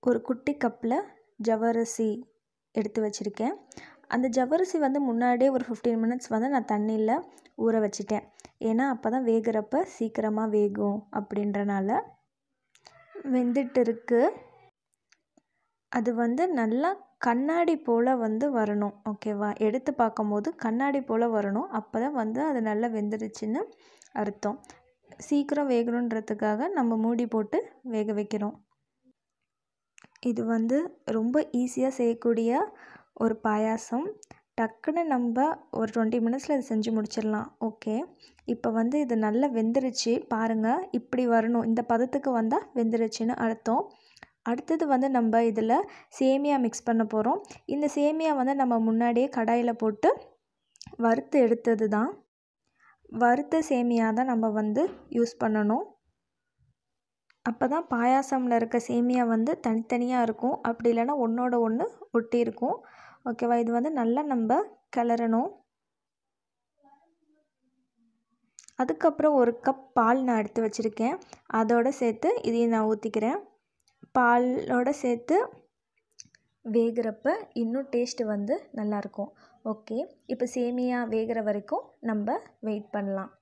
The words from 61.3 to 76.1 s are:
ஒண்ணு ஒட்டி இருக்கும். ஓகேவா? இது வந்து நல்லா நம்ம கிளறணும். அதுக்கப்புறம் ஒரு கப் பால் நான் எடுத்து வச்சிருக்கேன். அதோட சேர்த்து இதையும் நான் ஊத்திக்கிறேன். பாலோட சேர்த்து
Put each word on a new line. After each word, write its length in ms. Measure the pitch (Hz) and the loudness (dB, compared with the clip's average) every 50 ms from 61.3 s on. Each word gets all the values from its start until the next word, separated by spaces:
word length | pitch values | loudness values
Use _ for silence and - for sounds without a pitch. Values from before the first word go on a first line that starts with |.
| 226 240 247 254 247 240 | 0 0 0 0 2 2
ஒண்ணு 260 | 233 220 220 240 339 466 - - - - | 2 2 0 0 -2 -4 -6 -10 -20 -2
ஒட்டி 280 | - 233 233 226 - 240 | -2 -2 -2 0 0 0
இருக்கும். 380 | 233 226 208 - 233 269 392 494 - - - - - - - _ _ | 0 0 -2 -4 -2 -2 -2 -4 -6 -18 -20 -20 -20 -20 -20 _ _
ஓகேவா? 300 | 254 233 233 - 233 240 233 | -8 -6 -2 0 0 2 2
இது 140 | 240 233 | 2 0
வந்து 200 | 226 240 240 302 | 0 0 0 -2
நல்லா 300 | 320 277 233 226 233 262 | -2 0 0 2 2 0
நம்ம 300 | 302 302 269 240 226 214 247 320 415 427 - _ _ _ | 0 0 0 0 2 2 2 2 0 -2 -8 _ _ _
கிளறணும். 580 | - 247 233 240 233 233 233 226 226 226 262 392 415 - _ _ _ _ _ _ _ _ _ _ _ _ _ _ _ _ _ _ _ _ _ _ _ _ 294 277 277 277 _ 330 330 330 311 302 302 302 302 _ _ _ 262 262 _ _ _ _ _ 233 233 _ _ _ _ _ _ _ _ _ _ - - - _ | -4 -2 0 0 0 0 2 2 2 2 0 -2 -6 -12 _ _ _ _ _ _ _ _ _ _ _ _ _ _ _ _ _ _ _ _ _ _ _ _ _ _ -20 _ _ _ _ _ _ _ _ _ _ _ _ _ _ _ _ _ _ _ _ _ _ _ _ _ _ _ _ _ _ _ _ -20 -20 -20 _
அதுக்கப்புறம் 580 | _ 254 254 330 311 - 330 294 294 294 302 294 | _ -4 -4 -2 2 2 0 2 4 2 4 4
ஒரு 260 | 277 247 233 233 240 - | 6 4 4 2 0 -2
கப் 220 | - 269 269 - - _ | -2 -2 -2 -6 -4 _
பால் 280 | - 226 226 240 269 262 | 2 4 4 4 2 2
நான் 140 | 254 240 220 | 0 0 0
எடுத்து 240 | 214 208 - - | 0 -2 -2 -2
வச்சிருக்கேன். 540 | 226 220 214 - 220 220 208 - 226 240 311 370 - - - - _ _ - | -2 -2 -2 -2 -4 -4 -2 -2 -2 -2 -2 -4 -10 -16 -20 -20 _ _ 0
அதோட 340 | 220 226 214 240 233 233 262 | 0 2 4 4 4 4 2
சேர்த்து 400 | 277 - 254 233 220 226 - 330 480 494 - | 0 0 0 0 0 0 0 0 0 0 0
இதையும் 260 | - 233 233 233 233 | -2 0 2 2 2
நான் 200 | 226 220 220 220 | 2 2 2 2
ஊத்திக்கிறேன். 500 | 220 214 - 226 208 220 214 226 294 403 - - _ _ _ _ _ _ _ _ _ _ - - _ | 0 0 -2 -4 -2 0 0 0 -2 -2 -6 -10 _ _ _ _ _ _ _ _ _ _ -20 -2 _
பாலோட 760 | 262 247 240 240 240 247 254 247 - - - 254 247 247 254 | 4 6 6 6 6 4 2 0 -2 -2 0 0 2 2 0
சேர்த்து 460 | 294 285 - 254 240 233 240 - 311 381 494 - - - _ _ _ _ _ _ _ _ _ _ | -2 -2 0 -2 -2 -2 0 2 2 2 2 0 -6 -18 _ _ _ _ _ _ _ _ _ _